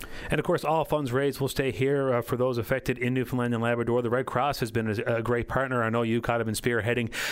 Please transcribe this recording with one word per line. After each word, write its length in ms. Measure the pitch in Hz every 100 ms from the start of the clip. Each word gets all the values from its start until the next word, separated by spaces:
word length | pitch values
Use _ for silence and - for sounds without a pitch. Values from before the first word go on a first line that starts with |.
| - - -
And, 80 | 151
of 60 |
course, 200 | 165 160
all 200 | 147 160
funds 280 | 143 151 135
raised 280 | 127 139 131
will 80 | 135
stay 220 | - 135
here, 440 | 98 135 143 135
uh, 80 | 120
for 140 | 117 120
those 220 | 127 120
affected 400 | 110 131 - 123
in 160 | 123
Newfoundland 400 | 131 123 127 120
and 80 | 117
Labrador. 400 | 117 117 117 123
The 80 | 117
Red 160 | 127 127
Cross 340 | 123 143 -
has 100 | 117
been 200 | 113 110
a, 260 | 104 117 101
a 60 |
great 260 | 110 120 -
partner. 340 | 127 131 123
I 60 | 113
know 140 | 117
you 180 | 113 117
kind 220 | 117 117
of 40 | 110
been 80 |
spearheading 560 | 104 123 117 104 120 113 - -